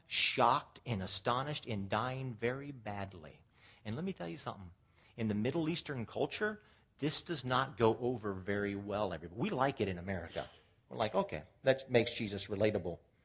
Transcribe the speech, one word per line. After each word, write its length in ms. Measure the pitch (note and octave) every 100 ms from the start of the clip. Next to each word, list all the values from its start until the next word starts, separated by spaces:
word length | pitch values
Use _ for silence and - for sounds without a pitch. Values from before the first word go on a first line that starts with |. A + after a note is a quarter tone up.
| -
shocked 760 | - - - A#2+ C#3 - - -
and 160 | G#2+
astonished 640 | F#2 - C3 B2 C#3+ D3+ -
and 240 | G#2 G2
dying 440 | G#2+ B2 C3 C3
very 380 | G#2+ A#2 C3 C#3+
badly. 680 | C3+ G#2+ G2+ G2 F#2 D2+ C2+ _ _ - - G#2+
And 100 | A#2
let 80 |
me 100 | F#3+
tell 140 | F3+ E3+
you 100 | D#3+
something. 320 | B2 G#2+ F2+ - _ _ - -
In 100 | A2
the 60 |
Middle 340 | G#2 A#2 E3+ D#3
Eastern 380 | F3 - C3+ A2
culture, 560 | - C#3+ - G#3+ G#3+ - _ _ -
this 240 | D3 -
does 200 | - D#3+
not 340 | B2+ B2+ C3 -
go 200 | A2+ A2
over 360 | B2 B2 G#2
very 420 | F#2+ F#2+ G2+ G2+ G2+
well. 360 | G2+ G2+ G#2
Everybody, 300 | E2+ E2+ F2+
we 80 | G3
like 320 | D#3 C3+ C3+
it 80 | G2
in 80 | F2
America. 500 | F2+ F#2+ E2 - C2+ - _ _ -
We're 100 | B2
like, 180 | A2 -
"Okay, 280 | F#3+ D#2 - _
that 260 | C3 C3 -
makes 240 | B2 A2
Jesus 340 | - A2 G2 -
relatable." 520 | G2+ G#2+ G2+ F2 E2 _ _